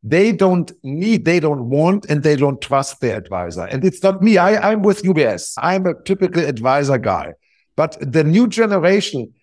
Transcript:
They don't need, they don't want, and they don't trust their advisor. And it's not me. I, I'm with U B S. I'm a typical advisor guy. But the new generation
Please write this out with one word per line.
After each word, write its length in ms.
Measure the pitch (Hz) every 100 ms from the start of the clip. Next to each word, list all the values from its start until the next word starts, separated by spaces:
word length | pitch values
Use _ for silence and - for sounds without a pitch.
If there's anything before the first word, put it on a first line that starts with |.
| 110
They 240 | 160 214
don't 400 | 190 190 180 - -
need, 420 | 135 147 208 226
they 140 | 160 175
don't 280 | 151 139 120
want, 380 | 139 165 202 -
and 120 | 151
they 140 | 151
don't 260 | 143 143 120
trust 400 | - 139 139 -
their 160 | 123 104
advisor. 480 | 90 92 87 85 90
And 120 | 135
it's 200 | 185 -
not 180 | 190 190
me. 160 | 208 196
I, 340 | 180 208 196
I'm 120 | 214
with 200 | 208 196
U 100 | 185
B 80 | 156
S. 320 | 127 90 - -
I'm 300 | 165 190 185
a 120 | -
typical 400 | - 196 180 170
advisor 540 | 147 120 123 139 139 131
guy. 340 | 107 87 73 - _ _ _
But 220 | - 160 -
the 240 | 147 160
new 220 | 151 180 240
generation 840 | 226 220 196 170 202 - 139 107 _